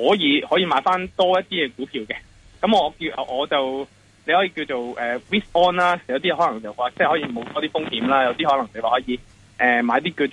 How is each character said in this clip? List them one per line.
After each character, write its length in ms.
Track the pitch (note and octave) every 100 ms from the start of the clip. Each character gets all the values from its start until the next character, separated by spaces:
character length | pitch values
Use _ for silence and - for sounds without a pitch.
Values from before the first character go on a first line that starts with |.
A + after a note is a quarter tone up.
| B2+
可 60 | G#3
以， 240 | D3+ C#3+
可 180 | - E3
以 60 |
買 160 | F3+ C3+
返 260 | F#3 F#3 F#3
多 300 | - F#3 F#3
一 20 |
啲 220 | F#3 F#3 C3+
嘅 40 |
股 140 | - C3
票 160 | C3
嘅。 140 | G#2+ - - - - -
咁 160 | F#3+ G#3
我 180 | D#3 D#3+
叫， 240 | D#3+ -
我 220 | C3 B2+ D3
就， 400 | D3 C3 C3+ C3+ _ _ _
你 80 | -
可 120 | E3+
以 40 | G3
叫 140 | - D3 B2+
做， 180 | A#2+ A#2
誒， 240 | A#2+ B2 -
risk 120 | G#3 -
on 240 | E3+ F3+ F3+
啦， 240 | F3+ F3+ -
有 120 | C3
啲 160 | F3 D#3
可 140 | E3
能 120 | A2
就 100 | G#2+
話， 160 | G#2 B2
即 60 | -
係 60 | D#3
可 80 | D#3+
以 60 |
冇 200 | C#3 A#2 A#2
多 100 | -
啲 60 | D3+
風 140 | D#3+ D#3
險 160 | A2+ B2
啦， 160 | C3+
有 100 | B2
啲 140 | A#2+ D#3
可 80 | C#3
能 120 | A#2
你 80 | A2
話 100 | A2+
可 100 | B2 B2
以， 140 | B2 - - - -
誒， 240 | B2 A#2+
買 180 | A#2+ B2
啲 140 | E3
叫 120 | E3 C#3